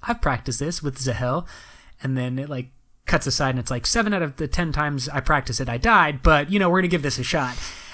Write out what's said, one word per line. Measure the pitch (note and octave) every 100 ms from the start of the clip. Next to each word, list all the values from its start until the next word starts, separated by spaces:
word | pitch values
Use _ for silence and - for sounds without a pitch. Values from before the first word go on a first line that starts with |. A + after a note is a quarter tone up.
"I've | - A#3
practiced | D#3+ B2 - A#2+
this | D3 F3
with | D3 C3
Zahel." | C3 A#2 B2 D3+ - - - - - -
And | C3+ C3
then | B2+ C3
it, | C#3+
like, | C3+ B2+ - _ _
cuts | - D#3+ -
aside, | - C3+
and | B2+
it's | A2+
like, | B2
"Seven | - A#3 G#3
out | G3
of | D#3 -
the | D3
ten | - E3
times | D3 D3 C#3 C3+
I | C#3+
practice | - D3 - A2+
it, | B2
I | A#2+
died, | A3+ G#3+ D#3 C#3
but, | E3+ D3+ D3
you | G3+
know, | F#3
we're | F#3
gonna | F3+
give | E3+
this | C#3 C3
a |
shot." | B2 D#3+ C3 B2 - - -